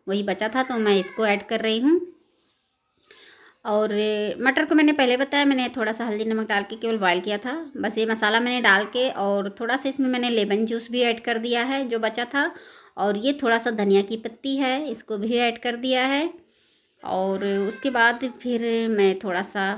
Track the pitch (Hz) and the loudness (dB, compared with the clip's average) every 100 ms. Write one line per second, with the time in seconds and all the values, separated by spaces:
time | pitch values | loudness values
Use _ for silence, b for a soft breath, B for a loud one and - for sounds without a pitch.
0 | - 202 202 185 220 254 262 240 214 196 | -4 -2 -2 -2 -2 -2 -2 0 4 4
1 | 180 - 220 202 - 220 220 220 277 349 | 2 0 0 0 -2 -2 0 2 4 4
2 | - - _ _ _ _ _ _ _ _ | 0 -14 _ _ _ _ _ _ _ _
3 | B B B B B B 226 214 214 208 | B B B B B B -2 0 2 0
4 | 214 208 208 - 247 269 302 320 302 294 | 0 0 -2 0 0 2 2 4 4 4
5 | 254 247 269 285 277 262 240 254 214 226 | 2 2 0 2 2 2 -2 -2 -4 -2
6 | 233 208 220 220 220 202 202 220 226 220 | -4 -4 -2 -2 0 -2 -2 -6 -4 0
7 | 190 175 196 208 247 311 311 233 202 220 | 2 2 0 -4 -4 -8 -8 -6 -4 -2
8 | 220 220 214 226 240 247 226 196 208 247 | -2 0 2 2 0 2 4 4 2 -2
9 | 262 - 196 202 196 202 233 269 277 269 | -2 0 0 0 -2 -6 -4 -2 -2 -2
10 | 262 247 240 226 202 202 226 233 233 247 | -2 0 0 0 2 0 0 -4 -4 0
11 | 240 226 240 226 240 240 254 269 247 233 | 0 0 -2 -4 0 0 0 -2 -2 -2
12 | 220 220 240 277 320 B B B B - | -2 -4 -4 -2 -2 B B B B -4
13 | 196 202 254 285 247 226 233 214 202 196 | -2 0 0 0 0 0 0 0 4 4
14 | 202 226 226 226 277 269 262 262 302 220 | 2 -6 -8 -10 -6 -2 0 -2 -4 -10
15 | - 214 220 240 240 233 247 233 262 254 | -8 -6 -2 0 0 -2 -6 -4 0 0
16 | 262 277 339 339 _ b b b b _ | 2 0 -2 -6 _ b b b b _
17 | - 185 190 190 202 196 202 226 277 240 | -4 -2 0 0 0 0 -2 -2 -2 4
18 | 233 240 262 240 247 233 233 226 226 208 | 4 2 -6 -6 -4 -2 0 0 2 4
19 | 196 190 208 175 196 208 190 | 4 4 -2 -4 -4 -4 -4